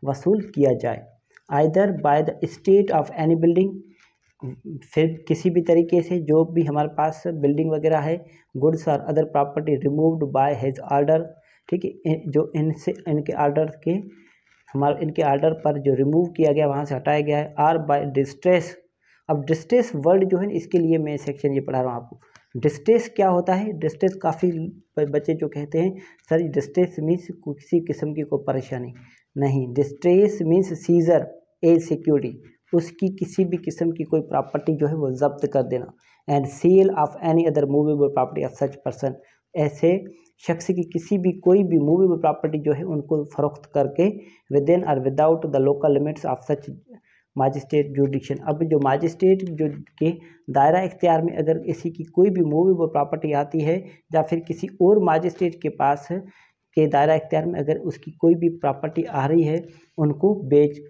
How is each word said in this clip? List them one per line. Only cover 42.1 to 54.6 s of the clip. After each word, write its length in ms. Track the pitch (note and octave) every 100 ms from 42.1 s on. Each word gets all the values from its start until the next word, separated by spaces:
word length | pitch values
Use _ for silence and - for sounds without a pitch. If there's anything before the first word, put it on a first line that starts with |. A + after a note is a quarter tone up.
| E3
प्रॉपर्टी 440 | D#3+ D3 D#3 D#3
जो 140 | D3
है 100 | C#3+
उनको 420 | F#3 D3+ C#3 D3+ D3
फरोख्त 460 | - D3 C#3+ -
करके 360 | D3 C3+ - G3 G#3+ - _ _ C#3
within 300 | C#3+ F3+ F3
or 120 | C3+
without 420 | C3 C3+ D#3 E3
the 180 | E3 C#3
local 380 | C3+ C#3+ D#3 C#3
limits 280 | D3+ D#3 D3+
of 120 | C3 -
such 200 | C#3+ - C#3 _ A#3 _ _ _ C#3+
magistrate 600 | C3+ C#3+ - D3+ C#3+ C#3
jurisdiction। 400 | C#3 C3+ - C3+ -
अब 160 | D3+
जो 160 | D#3+ D3+ C3+
मजिस्ट्रेट 580 | C#3+ E3 E3 F#3 F#3+
जो 380 | F#3 D#3 D3+ D3 - _
के 120 | D#3+ E3+ - - -
दायरा 320 | C#3 C#3+ F3+
इख्तियार 400 | F#3 - F3 D#3+
में 160 | E3+ -
अगर 200 | D3+ D#3+
किसी 320 | D#3+ D#3+ D#3+
की 140 | E3
कोई 260 | D#3+ F3 G3
भी 120 | F#3
मूवेबल 440 | D3+ D3+ F#3 F3 D#3+
प्रॉपर्टी 460 | D#3 C#3+ D#3+ D#3
आती 280 | C#3+ C#3+ D#3+
है 260 | D3+ F3+ F#3 - _ D#3+
या 60 |
फिर 180 | D#3 E3
किसी 280 | E3 E3